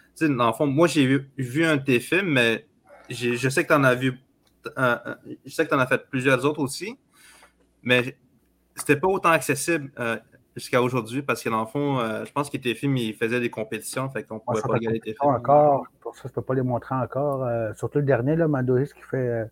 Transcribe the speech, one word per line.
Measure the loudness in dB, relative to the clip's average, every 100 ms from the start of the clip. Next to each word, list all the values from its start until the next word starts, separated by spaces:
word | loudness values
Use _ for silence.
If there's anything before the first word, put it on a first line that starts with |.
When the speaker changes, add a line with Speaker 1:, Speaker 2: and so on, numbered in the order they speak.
| _ -4
Speaker 1:
tu | 0
sais, |
dans | 2 0
le |
fond, | 2 0
moi, | 2 4
j'ai | 4
vu, | 2 2 -2 -8
vu | -6 0
un | 0 0
de |
tes | 2 0
films, | 2 -2 2
mais | 2 2 0 -6 _ _ -20 -14
j'ai, | -4 -2 0
je | 0
sais | 0
que | 2
t'en | 4
as | 6 4
vu, | 2 -2 _ _ _ _ -12 -2
euh, | 0 0 -4
euh, | -12 -14 -18
je | -6
sais | -4
que | 0
t'en | 2
as | 2
fait | 0 -2
plusieurs | -2 2 2 2
autres | 0
aussi, | -4 -6 -10 -12 _ _ -20 -20 -20 _ _ _
mais | 0 2 2 -8 _ _ _ _ _ -4
c'était | 0 2
pas | 2
autant | 2 4
accessible, | 2 2 -2 -2 -2 -4 -6
euh, | -4 -4 -8 -20 _ -16
jusqu'à | -2 2
aujourd'hui, | 2 0 -4 -4
parce | -4 -4
que | -2
dans | -2
le | -2
fond, | -2 0 0
euh, | -2 -4
je | -6
pense | -6 -4
que | -4
tes | -4 -2
films, | 0 0
ils | -2
faisaient | -2 0 0
des | -2
compétitions, | -4 -6 -8 -8 -6 -6
fait | -8
qu'on | -10 -8
Speaker 2:
Moi, | -4
Speaker 1:
pouvait | -2
Speaker 2:
ça | 0
Speaker 1:
pas |
Speaker 2:
fait | 0
Speaker 1:
regarder | 0 -4
tes | -6
Speaker 2:
compétition | -2 0
Speaker 1:
films. | 2
Speaker 2:
encore, | 4 6 6 2 -2 _
pour | -16
ça, | -14 -10
je |
peux | -8
pas | -4
les | -2
montrer | 0 -2 -4
encore. | -4 -4 -4 -4 -2
Euh, | -4 -4 -4
surtout | -6 -4 0
le |
dernier, | 2 2 2 2
là, | 2
Mandoris, | 2 2 2 0
qui | -6
fait, | -8 -4
euh, | -2 -4 -6